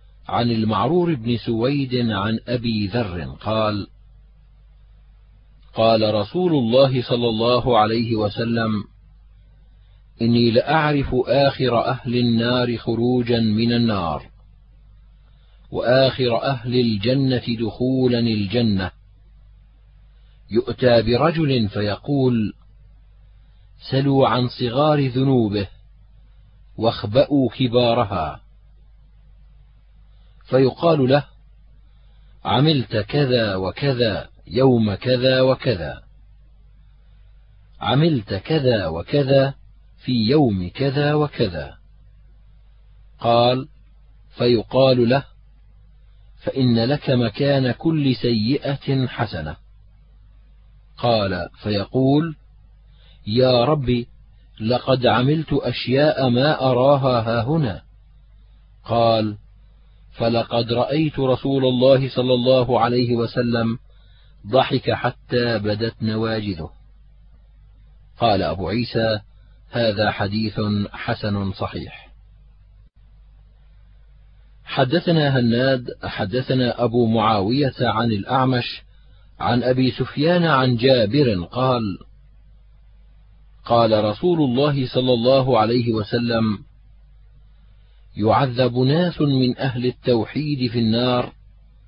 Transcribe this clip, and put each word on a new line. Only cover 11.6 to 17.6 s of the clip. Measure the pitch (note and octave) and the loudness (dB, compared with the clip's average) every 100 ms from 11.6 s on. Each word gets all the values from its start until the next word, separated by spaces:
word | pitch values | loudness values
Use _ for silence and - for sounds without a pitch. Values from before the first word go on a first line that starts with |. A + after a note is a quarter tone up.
| B2+ A#2 - | -2 0 -2
أهل | B2+ A#2+ A#2+ | -4 -2 0
النار | B2 A#2 A#2 B2 A#2+ A2+ | 2 2 0 -2 -2 -4
خروجا | - A2+ B2 B2 A#2 A#2 | -4 -2 0 0 0 0
من | A2+ G#2+ A#2 | 0 0 0
النار، | A#2+ A#2 G2+ E2+ C#2+ - - - - - - - - - - - - - - - | 0 0 0 -4 -6 -10 -20 -20 -20 -20 -20 -20 -20 -20 -20 -20 -20 -20 -20 -12
وآخر | F2 A2 C3 C3+ B2 B2 A2+ | -6 0 2 2 0 -2 -2
أهل | C#3 C3 A#2+ B2 | -2 -4 -2 0
الجنة | A#2 G#2+ A2+ C3+ C3+ B2 B2 | 0 0 -2 0 0 -2 -4
دخولا | A2+ | -4